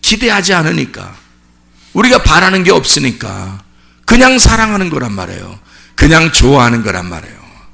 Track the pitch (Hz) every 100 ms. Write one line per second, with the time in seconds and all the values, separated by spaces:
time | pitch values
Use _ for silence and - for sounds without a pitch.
0 | - 220 240 208 185 180 156 170 131 -
1 | 95 92 _ _ _ _ _ _ - -
2 | - 170 175 160 185 190 180 190 123 -
3 | 139 - 110 95 95 98 _ _ _ _
4 | - 240 254 262 - 226 220 208 185 147
5 | 123 98 90 90 92 95 _ - - -
6 | 147 160 165 - 123 139 120 117 107 92
7 | 90 82 - - - - -